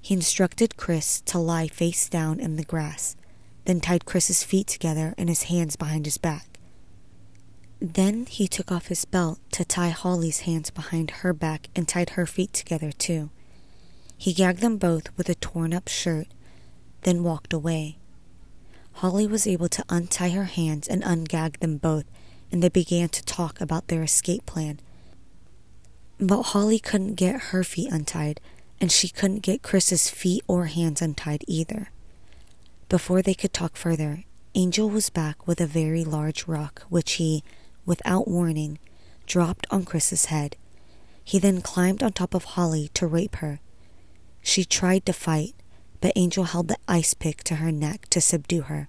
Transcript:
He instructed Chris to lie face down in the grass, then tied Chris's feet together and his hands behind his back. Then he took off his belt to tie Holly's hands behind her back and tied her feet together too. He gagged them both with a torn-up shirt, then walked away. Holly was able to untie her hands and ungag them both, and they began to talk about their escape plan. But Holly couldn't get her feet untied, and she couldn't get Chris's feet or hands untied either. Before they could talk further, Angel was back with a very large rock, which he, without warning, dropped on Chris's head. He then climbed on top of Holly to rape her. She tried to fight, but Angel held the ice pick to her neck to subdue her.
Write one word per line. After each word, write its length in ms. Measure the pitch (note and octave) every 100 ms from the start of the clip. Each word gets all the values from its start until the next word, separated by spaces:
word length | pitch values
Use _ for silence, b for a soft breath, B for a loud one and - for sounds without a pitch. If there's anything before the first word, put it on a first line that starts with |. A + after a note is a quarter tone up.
He 120 | -
instructed 600 | G3 E3 - F#3 - A3+ -
Chris 460 | - E3 - -
to 180 | - F3
lie 300 | E3 E3 D#3+
face 400 | - E3+ F3 -
down 320 | F3 D#3 D#3
in 160 | D#3+ D#3
the 80 | D#3
grass, 500 | E3 D3+ D#3 - - b b b b
then 160 | - F3+
tied 260 | E3 F3 -
Chris's 380 | F#3 - F3+
feet 240 | - F#3+ G3+
together 480 | - E3+ D#3 D#3+ -
and 120 | E3+
his 140 | E3
hands 340 | - F3 E3 -
behind 260 | D3+ D#3 D3+
his 120 | -
back. 400 | E3 D3+ - - - - - - - - - - - - - -
Then 460 | F3 E3 F#3+ G#3+ B3
he 220 | - G3
took 240 | - -
off 160 | F3 -
his 180 | F3 -
belt 340 | F#3 E3+ - -
to 120 | -
tie 260 | E3+ - F3
Holly's 520 | E3 F3+ F3+ E3 -
hands 300 | - E3 D#3
behind 400 | - D#3 E3 D#3+
her 220 | - F3+
back 360 | D#3+ D#3+ D#3 - -
and 120 | D#3+
tied 240 | F3 F3
her 140 | - E3+
feet 280 | - F#3
together 380 | - - D#3+ D#3
too. 380 | - - E3 D3+ - b b b b b b b b
He 160 | -
gagged 280 | E3+ F#3 F3+
them 160 | A#3 G#3+
both 380 | F#3 E3 - -
with 140 | F3+
a 60 | F3
torn-up 520 | - E3+ E3 F3 -
shirt, 400 | - - D#3 - b b b b b b -
then 200 | F#3 F3
walked 300 | E3+ D#3+ -
away. 460 | E3 D#3 E3 D#3 D3+ - - - - - - b b b
Holly 340 | - F#3 F#3+ G#3+
was 180 | G#3+ G#3
able 240 | F3+ E3+
to 160 | - -
untie 400 | F3 F3 - F3
her 160 | F#3 F#3+
hands 420 | - D#3+ D3+ -
and 160 | F#3
ungag 560 | - E3 D#3+ E3 D#3+ -
them 180 | E3 D3+
both, 280 | E3 D#3 - b b b b
and 120 | F3+
they 60 | F3
began 400 | F#3 E3+ F3 E3+
to 140 | -
talk 380 | - - E3 -
about 280 | D#3 E3 -
their 120 | E3
escape 460 | D#3+ - - F3 -
plan. 320 | - D#3 D3 b b b b - - - - - - - - - -
But 220 | F#3+ G#3
Holly 380 | A#3+ G3+ G#3 A3
couldn't 340 | - G#3 F#3+
get 360 | G3 F#3 B3+ -
her 120 | F#3
feet 280 | F3+ - A#3+
untied, 500 | E3 D3 E3+ D3+ D3+ b b b b
and 100 | F3+
she 160 | - F3+
couldn't 360 | - G3 G3+
get 180 | F#3+ A3
Chris's 480 | - F#3+ - E3+ -
feet 340 | - F#3 F#3 -
or 180 | F3+ E3+
hands 340 | D#3 E3 D3
untied 440 | E3 C#3+ - D3+ -
either. 440 | D#3+ E3 A3 G3 - - - b b b - - - -
Before 320 | F3+ - F3+
they 140 | F#3+ F#3
could 180 | F#3
talk 220 | - F3 -
further, 480 | E3+ D#3+ D3+ D3+ - - - -
Angel 340 | F#3 F3 G#3+
was 220 | G#3+ -
back 340 | - D#3 D3+ -
with 160 | E3+
a 60 | E3
very 360 | D#3+ D#3 E3
large 440 | D#3 D3+ D3+ D3+ -
rock, 360 | D#3+ D3 - -
which 240 | F3 -
he, 300 | - D#3+ D#3 b b b b -
without 420 | F3 - F#3 -
warning, 520 | F3 E3+ D#3 D3+ D3+ b b b b -
dropped 400 | F3+ E3+ F#3 -
on 160 | F#3+ F3+
Chris's 400 | E3 - E3+ -
head. 300 | D#3 C#3+ - - b b b b b
He 140 | - G3
then 240 | G3 F#3
climbed 400 | - - F3+ G3
on 120 | A#3+
top 200 | - G#3
of 120 | F#3 -
Holly 440 | - E3+ D#3+ D3+ -
to 100 | F3
rape 300 | E3 G3+ -
her. 240 | D3+ D3 - b b b b b b -
She 220 | - -
tried 420 | F3+ - F#3 F#3+ -
to 80 |
fight, 400 | F3+ - D#3 E3 - - b b -
but 140 | F#3 -
Angel 300 | F3+ F3+ F3
held 220 | F3 E3
the 100 | - -
ice 260 | E3+ D#3
pick 300 | - D#3+ D3
to 120 | - D#3+
her 160 | D#3+
neck 360 | D3+ D3+ - -
to 120 | F3+
subdue 400 | - E3+ C#3+ E3+
her. 260 | C#3 D3+